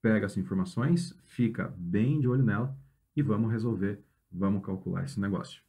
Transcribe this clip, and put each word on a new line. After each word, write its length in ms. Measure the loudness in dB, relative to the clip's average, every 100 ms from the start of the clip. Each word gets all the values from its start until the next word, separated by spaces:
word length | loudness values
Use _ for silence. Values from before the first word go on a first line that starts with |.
Pega 260 | 4 2 2
as 100 | -4
informações, 800 | -2 -2 -2 -2 2 2 0 -8
fica 500 | _ 0 0 0 -6 -6
bem 440 | -2 2 2 2
de 80 | 2
olho 140 | 4
nela 340 | 4 2 -2 -6 -16 _ _
e 80 | -2
vamos 280 | 0 2 2
resolver, 500 | 0 0 0 -2 -4 -12 _ _
vamos 340 | -2 0 0
calcular 400 | -2 -6 -4 -4
esse 160 | -4 -4
negócio. 420 | -2 -2 -6 -16